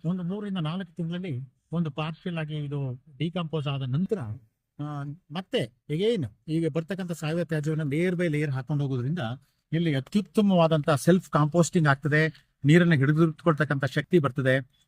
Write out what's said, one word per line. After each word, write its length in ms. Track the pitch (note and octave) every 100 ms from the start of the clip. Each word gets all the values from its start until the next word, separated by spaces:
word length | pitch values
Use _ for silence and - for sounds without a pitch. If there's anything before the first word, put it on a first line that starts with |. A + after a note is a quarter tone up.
| D#3
ಒಂದು 180 | F#3
ಮೂರರಿಂದ 340 | E3+ G3+ G#3 F#3+
ನಾಲ್ಕು 380 | D3+ F3+ G3 -
ತಿಂಗಳಲ್ಲಿ 580 | E3 F3 F#3 B2 C3 _ _
ಒಂದು 200 | E3 D#3+
ಪಾರ್ಷಿಯಲ್ 460 | D3+ D#3 D#3+ F#3 E3
ಆಗಿ 180 | D3+ D3+
ಇದು 500 | D3 C#3+ C3+ B2+ _ C3+
ಡಿಕಂಪೋಸ್ 500 | E3+ F3+ D#3+ D#3+ D3
ಆದ 140 | C#3
ನಂತರ, 380 | C3 C3+ F#3+ G#3 A2 A2 - _ _ -
ಆ, 200 | D3 D3 C#3+ C#3+ -
ಮತ್ತೆ 540 | D#3+ F#3+ A#3+ B2 _ -
again 420 | D3+ G#3+ A#3 A#2+ - -
ಈಗ 200 | D#3+ D#3+
ಬರ್ತಕ್ಕಂಥ 440 | D3+ E3 F#3+ F3+
ಸಾವಯವ 320 | E3 D3+ E3+
ತ್ಯಾಜ್ಯವನ್ನ 400 | E3+ D#3 D3+ D#3
ಲೇಯರ್ 320 | D3+ D3 F3+ F3
by 120 | F3
ಲೇಯರ್ 240 | D3+ D3+
ಹಾಕೊಂಡು 320 | C3 - D3
ಹೋಗೋದ್ರಿಂದ 360 | C#3+ C3 B2 F3 A2+ B2+ _ _ _
ಇಲ್ಲಿ 220 | D#3+ E3+ C3+
ಅತ್ಯುತ್ತಮವಾದಂತಹ 1000 | C3 G#3 G3 - G3+ F#3 D#3+ D#3+ D3 C#3+
ಸೆಲ್ಫ್ 340 | - F3+ -
ಕಾಂಪೋಸ್ಟಿಂಗ್ 580 | D3+ D3 E3+ D#3+ F3+ D3+
ಆಗ್ತದೆ, 640 | C#3 D3+ D3+ D#3+ - _ _ C#3
ನೀರನ್ನ 280 | E3+ F3
ಹಿಡಿದಿಟ್ಕೊಳ್ತಕ್ಕಂಥ 920 | D#3 C#3 D#3 E3 D#3 F3 D3+ D3+ C#3 C3+
ಶಕ್ತಿ 340 | - C#3+ F3
ಬರ್ತದೆ, 500 | C3+ B2+ C3 C3 C3 _